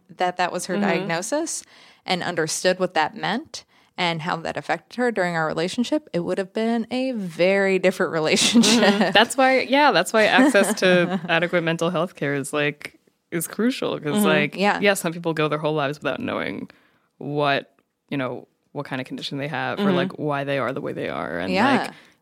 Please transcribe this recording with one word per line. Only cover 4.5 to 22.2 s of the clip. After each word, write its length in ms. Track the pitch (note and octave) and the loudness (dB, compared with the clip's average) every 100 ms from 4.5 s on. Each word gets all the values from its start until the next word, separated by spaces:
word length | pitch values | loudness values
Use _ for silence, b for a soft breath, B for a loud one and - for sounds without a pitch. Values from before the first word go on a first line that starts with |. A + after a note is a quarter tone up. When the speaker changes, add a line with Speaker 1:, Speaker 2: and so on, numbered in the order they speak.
| D#3 | -6
Speaker 1:
affected 380 | - E3 _ - | -4 -6 _ -4
her 140 | B3 | -2
during 240 | G#3 F3+ E3+ | 0 -2 0
our 100 | D#3 | -2
relationship, 640 | D#3+ F3 - A#3+ D4+ - | -2 -4 -2 -2 -2 -4
it 80 | F3 | -6
would 160 | F3 F3+ | -4 -4
have 120 | F#3+ | -4
been 340 | A3+ A3+ A#3 A3 | -2 -2 -2 -2
a 220 | B3+ C4 | -4 -4
very 640 | A#3 F#3 D#3+ F3+ G3 F#3+ F#3+ | -4 -6 0 2 4 2 2
different 340 | F#3 F#3 E3+ | 2 2 -2
<laughs> 80 | D#3+ | 0
relationship. 640 | D#3 G3+ - A#3 G#3 A3+ | 0 2 4 4 6 6
Speaker 2:
Mm-hmm. 280 | F#3+ G3+ F3+ | 6 4 4
Speaker 3:
That's 260 | G3 A#3 - | 4 4 4
why, 240 | C4 C4 | 4 4
yeah, 300 | - C#4 D4 | 2 4 6
that's 200 | F3+ F#3 | 4 2
why 120 | A3 G#3 | 2 4
access 480 | F3+ C#4 G3+ F#3 | 6 6 6 4
Speaker 1:
<laughs> 60 | G#3+ | 2
Speaker 3:
to 400 | F#3 F3+ E3+ F#3 F3+ | 4 4 4 -2 0
adequate 320 | E3 E3+ F3+ | 0 2 0
mental 280 | E3 E3 E3+ | 0 0 0
health 240 | F3 E3+ - | -2 -4 -4
care 180 | C#3+ | -4
is, 200 | C#3+ C#3 | -4 -4
like, 460 | D3+ D3 D3+ - - _ _ - | -2 -2 -4 -14 -20 _ _ -8
is 160 | E3+ - | -8 -6
crucial. 520 | - A#3 C4+ - D3+ | -2 0 0 -4 -4
'Cause, 160 | D3 G#3 | -2 0
Speaker 2:
Mm-hmm. 100 | G#3 | 2
Speaker 3:
like, 300 | D3+ D3 F3 | 2 0 0
Speaker 1:
Yeah. 240 | G3+ F3 | 0 2
Speaker 3:
yeah, 140 | G3+ G3 | 2 2
some 180 | E3+ | -2
people 200 | E3+ E3+ | -6 -6
go 140 | D#3+ D3+ | -2 -2
their 120 | D3+ | -2
whole 160 | D#3 D#3 | -2 -2
lives 240 | C#3 D3 | -4 -4
without 200 | C#3+ - | -6 -6
knowing 500 | G2+ G#2 - - - b b b b - | -4 -4 -6 -8 -12 b b b b -14
what, 560 | C#3+ D3 C#3+ C#3 - _ _ _ - | -8 -2 0 -2 -4 _ _ _ -10
you 80 | C#3+ | -6
know, 300 | B2+ A#2+ - _ _ | -6 -8 -14 _ _
what 140 | C#3 C#3 | -12 -8
kind 120 | C3 | -8
of 60 | C3 | -8
condition 300 | B2+ - C#3+ | -10 -10 -8
they 100 | C#3+ | -6
have 300 | C3 B2+ B2 | -6 -6 -2
or, 40 | |
Speaker 2:
Mm-hmm. 120 | G3+ F3+ | 0 0
Speaker 3:
like, 160 | F#3+ | -2
why 300 | - D3 C#3 | -4 -4 -4
they 140 | C#3 C#3 | -2 -2
are 160 | A#2+ | -4
the 80 | C3+ | -4
way 120 | C3+ | -8
they 160 | - A2+ | -8 -6
are. 280 | C#2 C#2+ E2+ | -6 -6 -6
And, 160 | F2 | -2
Speaker 1:
Yeah. 300 | F#3 B3+ B3 | 2 4 2
Speaker 3:
like, 80 | C#3+ b b b | -2 b b b